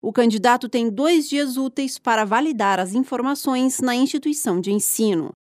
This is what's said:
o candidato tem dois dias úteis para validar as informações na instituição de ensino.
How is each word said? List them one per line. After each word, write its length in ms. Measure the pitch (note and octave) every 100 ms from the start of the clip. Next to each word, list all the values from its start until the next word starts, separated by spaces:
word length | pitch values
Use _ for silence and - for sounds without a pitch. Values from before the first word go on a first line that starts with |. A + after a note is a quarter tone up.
o 100 | G#3
candidato 560 | A3 A#3 G#3+ A#3+ B3 B3
tem 220 | B3 A#3
dois 400 | G3+ D4+ E4+ D4
dias 260 | C#4+ C#4+ B3+
úteis 420 | C4+ C4 C4+ -
para 280 | - A3+ G#3+
validar 540 | A3+ D4+ A#3+ G3 F#3+
as 140 | F#3
informações 840 | G#3+ C4 B3 B3+ C#4+ - B3+ C4 C4
na 160 | B3+ A#3+
instituição 640 | C4+ D4+ D4+ D4 - F3+
de 120 | F#3
ensino. 600 | G#3 - - A3 F3 C#3 - _